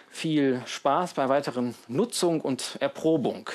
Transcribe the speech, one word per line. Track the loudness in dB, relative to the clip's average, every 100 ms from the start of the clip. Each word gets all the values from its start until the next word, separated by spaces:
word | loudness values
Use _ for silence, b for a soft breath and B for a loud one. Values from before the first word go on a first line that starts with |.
| B
viel | -6 0 2 4 2 -4
Spaß | -2 2 2 0
bei | -2 2
weiteren | 2 0 -2 -4 -4 -6
Nutzung | -2 0 2 2 2
und | -2 -4 -6 -4
Erprobung | -4 0 2 2 2 -4 -8